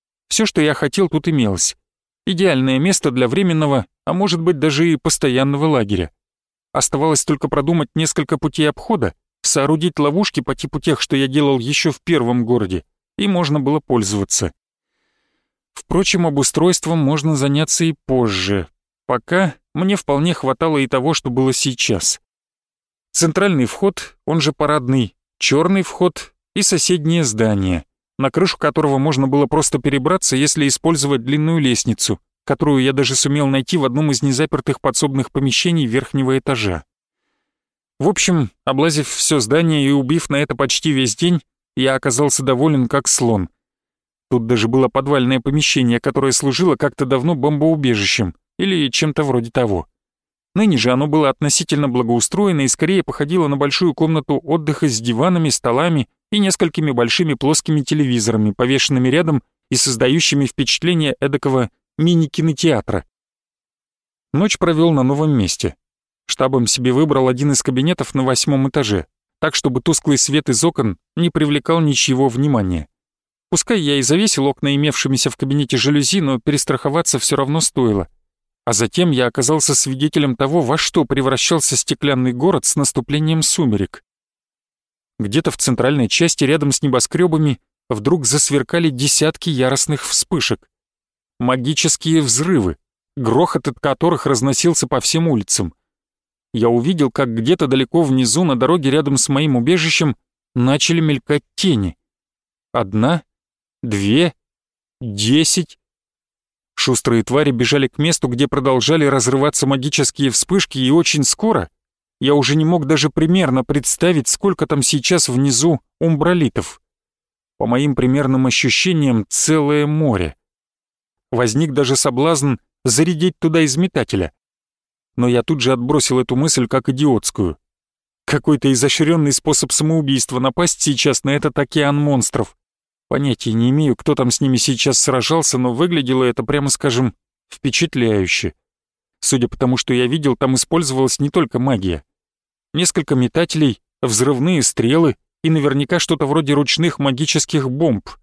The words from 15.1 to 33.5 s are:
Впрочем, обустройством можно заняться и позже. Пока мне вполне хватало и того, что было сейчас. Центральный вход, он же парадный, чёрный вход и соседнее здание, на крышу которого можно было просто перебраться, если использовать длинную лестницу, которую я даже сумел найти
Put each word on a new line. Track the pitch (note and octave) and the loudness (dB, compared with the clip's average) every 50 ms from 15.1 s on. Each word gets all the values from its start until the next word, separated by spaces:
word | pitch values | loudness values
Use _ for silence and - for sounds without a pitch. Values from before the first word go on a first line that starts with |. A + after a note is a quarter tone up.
| _ _ _ _ _ _ _ _ _ _ _ _ - | _ _ _ _ _ _ _ _ _ _ _ _ -20
Впрочем, | - - - E3 F3+ G3 - - F3 E3+ | -16 -8 -4 -2 0 0 0 0 0 0
обустройством | D#3+ C#3+ C#3+ B2+ - - - E3 F#3 F3 - - D#3+ E3+ E3 | 0 0 0 0 0 2 2 2 2 2 0 -2 -2 0 2
можно | C#3+ C3+ D#3 D#3 C#3 D#3+ D#3 | 2 2 0 0 0 0 0
заняться | C3+ C#3 C#3 C#3 D3 D#3+ - - - E3 | 0 0 0 0 0 0 -2 -2 0 0
и | E3 D3 - _ | -2 -2 -4 _
позже. | - C3 B2+ A#2+ A2 F#2+ F#2 F#2 G2 G2+ G2 E2+ - _ _ _ _ _ _ _ | -2 0 2 2 0 0 -2 -2 -2 -2 -2 -4 -6 _ _ _ _ _ _ _
Пока | - B2+ A#2+ - - E3 F#3 G3 D#3+ - _ _ _ - | -4 -4 -4 -2 0 0 2 2 0 -2 _ _ _ -6
мне | D#3 F3+ F#3+ G3+ | -2 0 0 0
вполне | F#3 - - C#3+ C#3 D#3 F3+ E3 | -2 0 -2 0 0 0 0 -2
хватало | - - C3 B2+ - E3 E3 D3+ | -2 -2 -2 -2 0 0 0 0
и | C#3+ C3+ | 0 0
того, | B2 C#3+ C3 B2+ D#3 D#3 | 0 0 0 0 0 -2
что | - - C3+ | -2 -2 -2
было | A#2+ C3 C3 C3 B2+ | 0 0 2 2 2
сейчас. | - - C3+ B2 - - - A2 F2+ - - - - _ _ _ _ _ _ _ _ _ _ _ _ _ _ _ _ _ _ | 0 -2 -2 -2 -2 -2 -2 -2 -2 -2 -4 -4 -6 _ _ _ _ _ _ _ _ _ _ _ _ _ _ _ _ _ _
Центральный | - - E3 E3 D3 F#3+ G3 G3+ F3 C#3 B2 | -4 -2 0 0 0 0 0 2 2 2 0
вход, | G#2 - - G3 G3 F#3 - - - - _ _ | -2 -2 -2 -2 -2 -2 -4 -10 -16 -18 _ _
он | - D#3+ E3 | -2 -2 0
же | C3+ D3+ - | 0 -2 -2
парадный, | - D3+ D3 D3+ D3 B2+ B2 C3+ C3+ A#2 F#2+ - _ _ _ _ - | -2 0 0 0 0 0 0 0 0 0 -2 -6 _ _ _ _ -6
чёрный | - - C3+ D3 D#3+ F3+ G3 G3 | -2 0 2 2 2 2 2 0
вход | F3 - - - F3+ F3+ - - - - _ _ _ _ - | -2 -2 -2 -2 0 0 -2 -4 -14 -18 _ _ _ _ -4
и | G3 | -2
соседнее | G3 - F#3+ E3 - - F3+ E3 D3 D#3+ E3+ E3+ D#3 | -2 0 0 0 0 0 0 0 0 0 2 2 0
здание, | A#2+ G#2+ A2 A2+ A2 G#2 G2 F#2+ F#2 F2+ D#2+ - _ _ _ _ _ _ | 0 0 0 0 2 2 2 0 0 -2 -2 -6 _ _ _ _ _ _
на | - C3+ C3 | -4 -4 -2
крышу | - D#3+ F#3+ F3 - | 0 0 0 0 0
которого | - - D3+ - D#3+ D3+ C#3+ C#3 | -2 -2 -2 0 0 0 2 2
можно | C3 C3+ D#3+ C3+ C3 C#3 | 0 0 0 0 0 0
было | C3 C3+ C#3+ C#3+ | 0 2 2 0
просто | A#2+ D3+ D#3 D3 - - C3 | 2 0 0 0 0 -2 -2
перебраться, | - C#3+ C#3+ C#3 B2+ D#3 F#3 F#3 - - C3 | -2 0 -2 0 0 0 -2 -2 -2 -2 0
если | C3 D3 D3 - D#3 C#3+ | 0 0 0 0 0 0
использовать | C#3 - - - E3 E3+ C#3 C#3+ C#3+ C#3+ B2 A#2 | 0 0 0 0 0 0 0 0 0 -2 -2 -2
длинную | C3 C#3+ D3+ D3+ D#3+ E3 E3 | -2 -2 0 0 0 0 2
лестницу, | C#3+ B2+ A#2 - - A#2+ A2 - - - G2+ - _ _ _ _ _ | 2 2 0 0 0 -2 -2 -2 -2 -4 -4 -6 _ _ _ _ _
которую | - C#3+ - E3 D3+ C#3+ C3 B2+ | -4 -2 0 0 2 2 2 2
я | C3+ C3 | 0 0
даже | C#3 C3+ B2+ C3+ | 0 -2 0 0
сумел | - - C#3 C#3 D3 C#3+ | -2 -2 0 0 0 0
найти | C3+ | 0